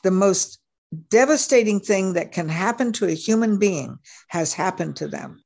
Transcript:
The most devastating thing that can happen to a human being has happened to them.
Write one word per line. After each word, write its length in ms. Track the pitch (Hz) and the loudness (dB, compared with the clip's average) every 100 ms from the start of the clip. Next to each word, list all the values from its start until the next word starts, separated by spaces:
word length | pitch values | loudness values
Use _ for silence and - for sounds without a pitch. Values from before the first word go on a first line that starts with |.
The 80 | 190 | 2
most 480 | 185 196 180 - - _ _ _ 160 - | 2 2 2 -4 -10 _ _ _ -16 0
devastating 680 | 220 269 302 - 254 214 208 | 2 4 2 4 4 4 0
thing 340 | - 196 190 | 0 0 2
that 180 | 175 160 | -2 -4
can 180 | - 160 | -6 -4
happen 420 | 165 196 233 247 | -2 -2 -2 -4
to 140 | 220 185 | -2 -2
a 60 | |
human 460 | 160 190 220 226 202 | -2 0 2 2 2
being 400 | 208 165 - - _ - _ | 2 0 -8 -14 _ -20 _
has 240 | 175 156 | -4 -4
happened 420 | - 185 185 165 139 | -2 -4 -2 -8 -6
to 120 | 151 | -10
them. 360 | 143 139 - | -10 -14 -18